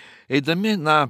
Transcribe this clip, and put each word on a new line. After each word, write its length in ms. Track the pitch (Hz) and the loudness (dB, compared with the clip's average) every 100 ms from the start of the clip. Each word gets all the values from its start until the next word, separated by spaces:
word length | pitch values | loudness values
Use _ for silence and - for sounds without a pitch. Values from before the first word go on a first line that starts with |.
| - - - | -20 -20 -4
Eidami, 480 | 139 139 170 220 202 | -2 0 -2 -2 -2
na, 280 | 151 156 | 2 2